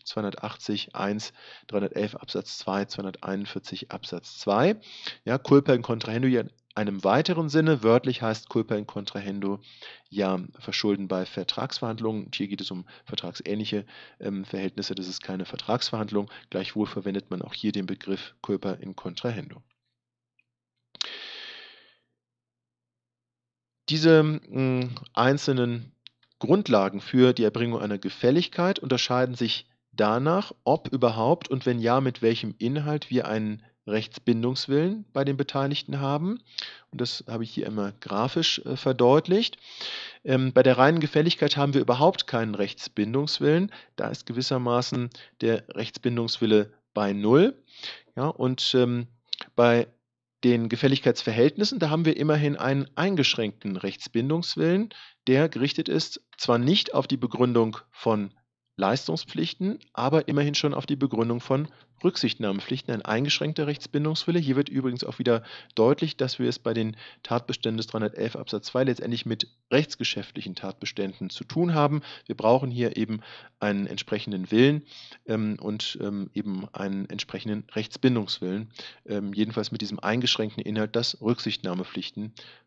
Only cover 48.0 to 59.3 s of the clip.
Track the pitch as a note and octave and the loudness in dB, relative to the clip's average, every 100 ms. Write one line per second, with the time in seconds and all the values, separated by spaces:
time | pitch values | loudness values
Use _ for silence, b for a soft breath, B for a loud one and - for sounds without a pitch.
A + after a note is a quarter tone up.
48 | B - C#3 - B2+ B2+ - C3 B2 A#2+ | B -6 -4 -2 -2 0 2 4 4 2
49 | A#2+ _ _ B B - A#2+ A#2 A#2 _ | -4 _ _ B B 4 6 6 2 _
50 | _ _ _ _ B2+ A#2+ A2+ A#2 C#3 C3+ | _ _ _ _ 4 4 2 2 2 4
51 | - A#2 - A2 C3 F3 G#3 C4 D#3+ D#3 | 2 2 0 4 4 4 -2 0 0 2
52 | D#3+ - D3 D3+ D3 C#3+ B2+ C3+ C3+ - | 2 2 2 2 2 0 0 0 -2 -2
53 | F3+ F#3+ C3+ - A2 G2 G#2 F#2+ G2 - | 0 2 0 0 -4 -4 -6 -4 -4 -6
54 | - A2+ B2+ D#3+ F3 - D#3+ F#3 A3 B | -6 -2 0 0 -2 0 2 2 0 B
55 | B B - C3 D#3+ B2+ C3+ - - D#3 | B B 2 4 4 2 -2 -2 -2 -2
56 | - - _ - - A#2 B2 G3+ - C#3 | -2 -8 _ -6 2 4 4 2 2 0
57 | - C#3 B2 - B2 A#2+ A2+ A2 - - | 0 -2 -2 2 2 4 2 0 -14 -6
58 | - G#2+ G2+ - _ _ _ - F#2+ B2 | 0 0 -2 -10 _ _ _ -2 0 0
59 | - E3 - | -2 -6 -6